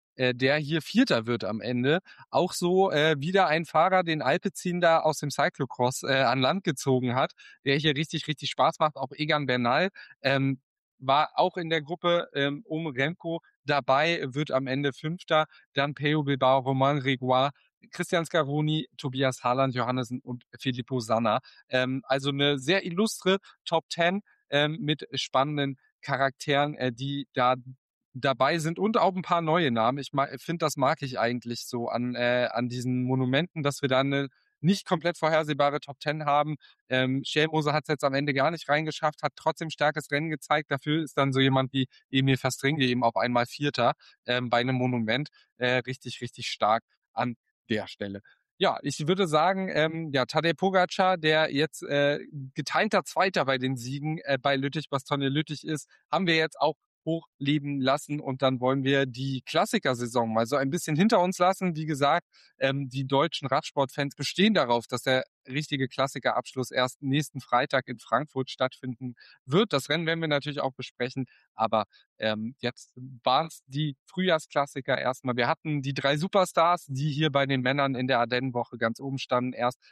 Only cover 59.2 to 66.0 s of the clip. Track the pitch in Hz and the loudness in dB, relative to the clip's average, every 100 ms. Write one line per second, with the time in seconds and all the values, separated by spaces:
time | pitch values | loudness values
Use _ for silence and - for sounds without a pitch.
59.2 | 135 131 - 156 208 214 143 120 120 120 | -6 -6 -2 -2 0 0 -2 -2 -2 0
60.2 | 113 110 117 139 139 160 - 151 214 208 | 0 0 0 0 -2 -2 -2 2 4 4
61.2 | 180 190 180 190 185 156 156 143 143 170 | 2 2 2 2 -2 -4 -4 0 2 2
62.2 | - _ _ _ 135 139 135 131 135 135 | -2 _ _ _ -2 -2 -4 -6 0 2
63.2 | 160 - 139 139 - - 135 - 143 - | 2 -2 -2 -2 -2 -2 -2 -2 -6 -4
64.2 | 143 - 208 190 123 120 - 127 143 131 | -4 2 4 4 2 2 0 -4 0 0
65.2 | - _ - 135 151 139 131 - | -2 _ -10 -8 -4 -4 -2 -2